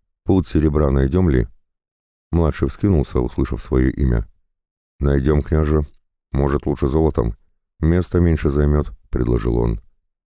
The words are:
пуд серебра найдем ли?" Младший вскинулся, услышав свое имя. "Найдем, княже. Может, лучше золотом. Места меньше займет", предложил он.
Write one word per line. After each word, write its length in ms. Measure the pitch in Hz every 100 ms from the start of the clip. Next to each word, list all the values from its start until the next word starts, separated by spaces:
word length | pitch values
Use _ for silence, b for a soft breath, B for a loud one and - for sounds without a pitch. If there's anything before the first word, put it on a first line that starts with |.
| _ _
пуд 220 | - 95 -
серебра 440 | 80 76 76 71
найдем 400 | 67 67 85 92
ли?" 180 | 64 58 - _ _ _ _ _ _ -
Младший 380 | 85 80 - 82
вскинулся, 520 | - 104 82 65 67
услышав 420 | 60 - 67 55
свое 280 | - 65 64
имя. 380 | - 65 58 - _ _ _ _ _ _ -
"Найдем, 420 | 71 69 67 76
княже. 440 | 71 78 76 78 73 - _ _ _
Может, 360 | 67 69 69 76
лучше 220 | 71 71
золотом. 460 | 73 80 - 57 - _ _ _ -
Места 400 | 80 87 87 90
меньше 300 | 85 78 76
займет", 420 | 71 73 73 71 - _
предложил 480 | - 60 60 57 58
он. 240 | 58 53 - _ _ _